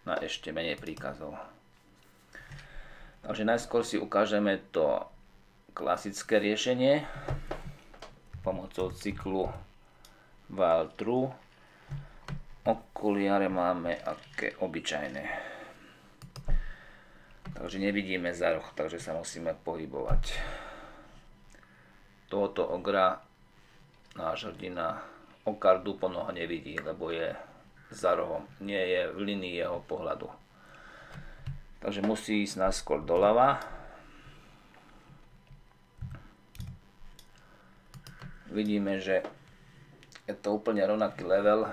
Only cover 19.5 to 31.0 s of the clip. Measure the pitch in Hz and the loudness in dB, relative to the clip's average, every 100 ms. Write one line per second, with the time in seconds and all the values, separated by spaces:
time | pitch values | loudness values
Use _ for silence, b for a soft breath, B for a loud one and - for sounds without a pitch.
19.5 | 80 - 82 78 67 60 - - - B | -4 -6 -6 -6 -6 4 6 6 -2 B
20.5 | B B B B B B B B - - | B B B B B B B B -20 -20
21.5 | b b b b b b b - 101 101 | b b b b b b b -4 0 2
22.5 | 95 85 90 92 98 92 - - _ - | 2 0 0 2 6 6 4 -8 _ -20
23.5 | b b b b _ - - 80 82 101 | b b b b _ -20 -6 -4 -4 -6
24.5 | 85 92 87 82 - B B B B - | -10 -10 -4 -4 -4 B B B B -6
25.5 | 101 98 92 104 98 92 87 78 87 85 | 2 6 6 4 -2 -2 -2 -4 -4 -2
26.5 | 82 71 73 73 82 82 82 82 - B | -4 -4 -6 -6 -4 -4 -2 -2 -4 B
27.5 | B B - - - 92 87 - - - | B B -20 -20 0 2 4 2 -4 -6
28.5 | - 98 101 90 92 87 80 101 101 92 | -10 -4 0 2 2 2 -2 -2 -2 -4
29.5 | 87 87 85 - 78 82 73 - - - | -2 -2 -4 -6 -4 -4 -4 -6 -12 -20
30.5 | B B B B B | B B B B B